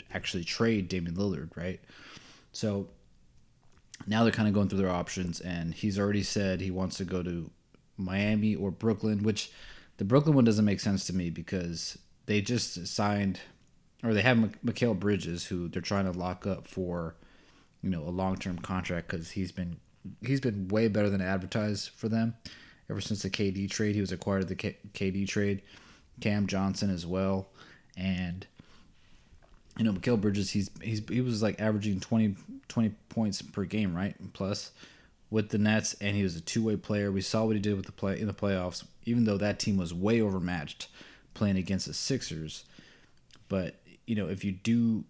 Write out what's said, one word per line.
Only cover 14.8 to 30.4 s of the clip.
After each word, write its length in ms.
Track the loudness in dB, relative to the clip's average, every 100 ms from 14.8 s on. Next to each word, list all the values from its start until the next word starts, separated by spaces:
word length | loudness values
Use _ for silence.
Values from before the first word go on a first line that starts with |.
| 2 2
Bridges, 500 | 2 2 0 -6 -4
who 200 | -4 -4
they're 140 | -6
trying 240 | -2 0 0
to 60 |
lock 340 | -2 -4 -4 -4
up 220 | -4 -6
for, 480 | -6 -4 -4 -6 -8 -18 -20 -20 -20 _ _
you 80 | -4
know, 140 | -2
a 80 | -2
long-term 480 | -2 0 -2 -4 -6
contract 480 | -4 -4 -2 -4 -4
'cause 240 | -6 -6
he's 200 | -4 -4
been, 260 | -4 -6 -8 -14 _ -18 -8
he's 180 | -2 0
been 280 | 0 -2 0
way 200 | 2 4
better 220 | 4 2
than 120 | 2
advertised 680 | 0 -2 -2 -2 -2 -2 -6
for 180 | -6 -2
them. 280 | 0 0 -2 -12 -18 -20 -18 -8
Ever 140 | -6
since 220 | -4 -4
the 80 | -2
K 180 | 0 0
D 180 | 0 -2
trade, 280 | 0 2 2
he 60 |
was 100 | 0
acquired 360 | -2 0 0 0
the 80 | -2
K-, 220 | -4 -6 -10
K 160 | -4 -2
D 160 | 0 0
trade, 380 | 2 2 0 -4 -20 -20 -20 -20 -4
Cam 240 | 0 0 0
Johnson 460 | 0 0 0 0
as 120 | -2
well, 460 | -2 0 2 0 -2 -12 -20 -20 _ -6
and, 480 | -2 -2 -2 -6 -10 -18 -20 -20 -20 -20 -20 -20 -20 -20 -20 -20 -12 0
you 60 |
know, 80 | 0
Mikal 300 | 2 2 2
Bridges, 300 | 4 2